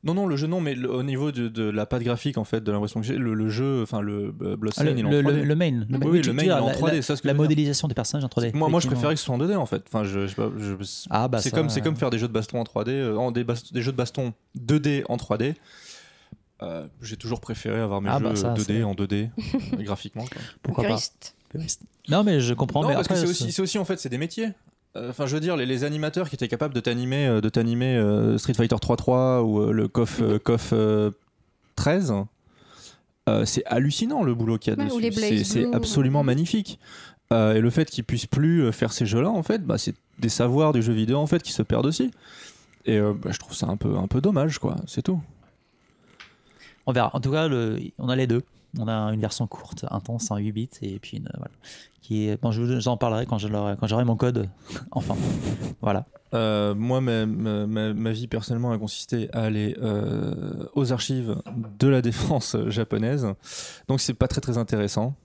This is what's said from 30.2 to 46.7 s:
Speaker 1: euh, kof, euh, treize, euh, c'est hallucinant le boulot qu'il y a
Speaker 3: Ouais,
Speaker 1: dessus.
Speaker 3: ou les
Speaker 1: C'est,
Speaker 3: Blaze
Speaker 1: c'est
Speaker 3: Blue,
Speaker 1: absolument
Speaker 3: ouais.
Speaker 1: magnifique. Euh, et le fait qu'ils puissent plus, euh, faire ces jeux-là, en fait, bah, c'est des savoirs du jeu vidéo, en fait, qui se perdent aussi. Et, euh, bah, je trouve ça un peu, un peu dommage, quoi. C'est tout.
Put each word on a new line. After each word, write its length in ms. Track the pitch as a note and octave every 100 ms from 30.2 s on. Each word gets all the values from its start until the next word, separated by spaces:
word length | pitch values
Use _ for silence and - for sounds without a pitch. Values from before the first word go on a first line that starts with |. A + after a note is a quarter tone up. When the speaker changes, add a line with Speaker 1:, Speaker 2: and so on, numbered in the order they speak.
Speaker 1:
euh, 180 | A2+ G#2+
kof, 320 | - A#2 -
euh, 360 | A2+ G#2+ G#2+ G#2+ G2+ _ _ _ _ _ -
treize, 360 | C#3+ F3+ E3+ G2+ G2+ _ _ _ _ - - - _ _ -
euh, 180 | A2 A2
c'est 180 | -
hallucinant 580 | - A#2 C#3 C#3+ A3+ D4
le 120 | D#3+
boulot 240 | A#2 A2+ A2+
qu'il 140 | -
y 40 | G#2+
a 20 |
Speaker 3:
Ouais, 60 |
Speaker 1:
dessus. 120 | - A#3+
Speaker 3:
ou 40 |
les 100 | A3+
Speaker 1:
C'est, 180 | G#3 G#3+
Speaker 3:
Blaze 120 | G#3+
Speaker 1:
c'est 180 | G3 G#3+
Speaker 3:
Blue, 120 | A#3+
Speaker 1:
absolument 440 | A#3+ - - C3 C#3+
Speaker 3:
ouais. 60 | C#3
Speaker 1:
magnifique. 520 | C3 E3+ A3 G3 - - - - - _
Euh, 220 | A#2 G#2+
et 60 | A2
le 100 | A#2
fait 180 | A#2+ D#3+
qu'ils 140 | -
puissent 220 | A2+ A#2+ -
plus, 380 | - D3+ E3+
euh, 80 | B2+
faire 200 | A2 -
ces 140 | - A2+
jeux-là, 240 | A2 D#3+
en 120 | A3
fait, 220 | D#3+ G#3+
bah, 140 | D#3 G#2
c'est 160 | - - _ -
des 100 | A#2
savoirs 460 | - A#2+ C3 D#3
du 80 | C3+
jeu 100 | A2+
vidéo, 240 | A2+ A2 C#3
en 100 | D3
fait, 160 | F3
qui 100 | -
se 100 | -
perdent 240 | C#3+ A#2 C3
aussi. 240 | E3 B3+ - - - - - _ _
Et, 140 | - A2
euh, 160 | G#2
bah, 160 | G2+ G2
je 60 | F#2+
trouve 160 | -
ça 140 | - -
un 100 | G2+
peu, 180 | - G2
un 120 | F#2+
peu 120 | B2
dommage, 380 | E3 F3+ D3+ D3
quoi. 180 | - - -
C'est 160 | -
tout. 200 | - F#3 - - _ _ _ _ _ _ _ _ - _ _ _ -